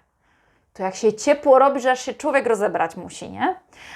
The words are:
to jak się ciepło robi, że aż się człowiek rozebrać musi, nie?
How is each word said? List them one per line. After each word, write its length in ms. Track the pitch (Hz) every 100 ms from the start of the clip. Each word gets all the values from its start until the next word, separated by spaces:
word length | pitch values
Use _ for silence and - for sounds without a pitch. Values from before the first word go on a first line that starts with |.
| _ _ _ _ _ _ _
to 100 | -
jak 120 | 190
się 180 | 185 220
ciepło 460 | 214 285 285 285 262
robi, 220 | 277 262
że 100 | 254
aż 100 | 254
się 140 | -
człowiek 320 | - 294 269 233
rozebrać 500 | 208 202 170 165 180
musi, 340 | 175 - 175
nie? 260 | 190 285 370 _ _ -